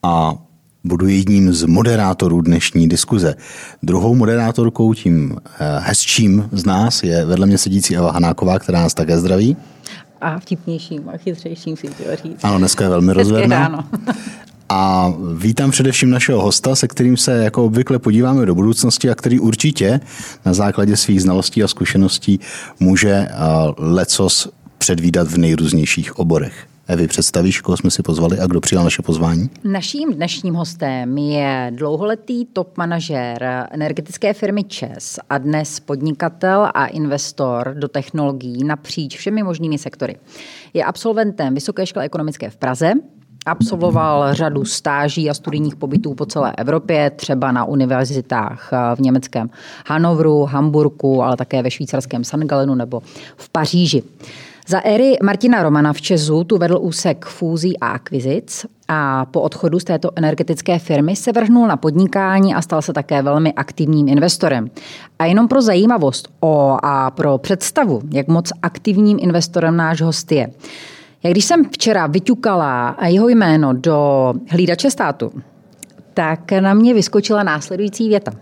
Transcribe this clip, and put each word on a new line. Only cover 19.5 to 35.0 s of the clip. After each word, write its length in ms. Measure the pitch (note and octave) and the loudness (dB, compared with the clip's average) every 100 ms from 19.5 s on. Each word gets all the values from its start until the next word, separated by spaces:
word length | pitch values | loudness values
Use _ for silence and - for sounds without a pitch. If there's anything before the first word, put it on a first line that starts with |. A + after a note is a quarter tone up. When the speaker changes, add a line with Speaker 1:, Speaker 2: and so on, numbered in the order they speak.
| A2 D3+ D3 G2 C3 - - - - F#2 | 2 0 2 0 0 -2 -18 -18 -6 0
Speaker 1:
na 80 | |
základě 440 | F2+ G2+ G2 G2+ G2+ | 2 0 2 0 2
svých 240 | - G2 | 2 2
znalostí 420 | F#2+ F#2 F2+ - | 2 2 0 0
a 40 | G2+ | -2
zkušeností 720 | - F#2 F#2+ F#2+ - - F#2+ - - - - | -2 -2 2 2 0 0 0 -2 -16 -18 0
může, 300 | F#2 F#2+ G#2 | 2 4 2
eh, 200 | G2 G2 - D#2+ D#2+ D#2 D2 | 2 0 -2 0 2 0 -2
lecos 720 | D#2+ F2+ F2 - F#2+ - - - - _ | 0 0 0 0 0 0 -4 -12 -20 _
předvídat 500 | - F2 E2+ F2 E2 | -2 0 2 2 0
v 100 | F2 | 2
nejrůznějších 840 | E2 D#2+ D#2+ D#2+ D2+ - - - | 2 2 2 0 0 -2 -6 -4
oborech. 480 | E2+ E2 - - - _ - | 0 0 -2 -10 -20 _ -4
Evi, 200 | E2+ E2 | -2 0
představíš, 540 | - - - F2+ - | 0 -2 0 0 0
koho 160 | - F2+ | -2 -2
jsme 140 | F#2 | -2
si 100 | - | -2
pozvali 380 | F2 D#2+ E2+ F#2 | -2 0 0 0
a 80 | F#2 | 0
kdo 140 | F2 | -2
přijal 220 | - F#2+ | 0 0
naše 180 | E2+ - | 0 0
pozvání? 480 | - D#2+ E2 E2+ A#2 - | -2 -2 0 0 -2 -6
Speaker 2:
Naším 500 | G3+ G3 - C#4+ D#4 | -6 -4 -6 -6 -4
dnešním 400 | E3 E3+ - F#3 | -4 -6 -6 -6
hostem 640 | E3+ E3+ E3+ C#3+ C3 B2 C#3 | -4 -6 -6 -6 -4 -4 -4
je 540 | D3 D3 C#3 C3+ B2 A#2+ | -2 -2 -2 -2 -4 -6
dlouholetý 680 | D3+ D#3 G#3 A3 A3 A#3+ A#3+ | -6 -4 -4 -6 -6 -8 -6
top 320 | - F3+ - | -6 -8 -6
manažer 880 | E3+ E3+ E3 C#3+ A#2+ A#2+ B2+ B2+ B2 | -4 -4 -4 -6 -4 -6 -6 -6 -8
energetické 600 | D#3 D3+ D3+ D3+ - G#3 | -6 -6 -6 -10 -4 -4
firmy 300 | G#3 G3+ G3+ | -2 -4 -4
čes 560 | G3+ - A2+ - | -6 -10 -12 -12